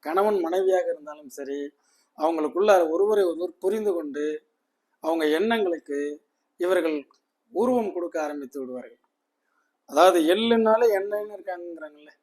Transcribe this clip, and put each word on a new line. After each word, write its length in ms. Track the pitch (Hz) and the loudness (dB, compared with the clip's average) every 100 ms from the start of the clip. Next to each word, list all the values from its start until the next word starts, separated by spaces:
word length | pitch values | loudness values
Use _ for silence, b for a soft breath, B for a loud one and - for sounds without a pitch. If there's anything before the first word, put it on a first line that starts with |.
கணவன் 340 | 147 175 208 208 | -2 0 2 0
மனைவியாக 460 | 165 180 190 185 170 | 0 0 2 2 0
இருந்தாலும் 380 | 170 151 151 147 | -6 -10 -18 -18
சரி, 300 | - 135 143 143 _ _ _ _ - | -14 -10 -8 -10 _ _ _ _ -4
அவங்களுக்குள்ள 540 | 156 165 151 160 208 190 165 | -2 0 -2 0 4 6 4
ஒருவரை 320 | 165 202 208 | 2 2 2
ஒருவர் 300 | 185 160 175 - | 0 -2 -8 -4
புரிந்து 340 | 190 220 208 | -4 -2 -2
கொண்டு 320 | 170 151 139 151 151 _ _ _ _ _ _ | -2 -4 -6 -6 -6 _ _ _ _ _ _
அவங்க 200 | 160 165 156 | -4 0 0
எண்ணங்களுக்கு 720 | 156 214 233 190 165 - 143 143 147 _ _ _ _ | 2 0 0 -2 -4 -6 -6 -6 -10 _ _ _ _
இவர்கள் 380 | 175 185 165 151 139 _ _ _ _ | 0 0 0 -4 -8 _ _ _ _
உருவம் 420 | - 240 247 214 | -2 0 0 -2
கொடுக்க 220 | 180 170 165 | -6 -6 -4
ஆரம்பித்து 360 | 151 147 131 143 | -6 -8 -12 -10
விடுவார்கள். 420 | 127 123 120 120 _ _ _ _ _ _ _ _ _ | -10 -12 -14 -20 _ _ _ _ _ _ _ _ _
அதாவது 280 | 139 180 175 156 | 4 6 6 4
எள்ளுனாலே 600 | 190 226 233 220 220 233 | 2 4 2 4 4 4
எண்ணெய்ன்னு 400 | 202 196 208 208 202 | 2 -2 -6 -8 -12
இருக்காங்கிறாங்கல்ல 760 | 180 180 175 165 151 147 151 _ | -12 -12 -12 -14 -18 -20 -20 _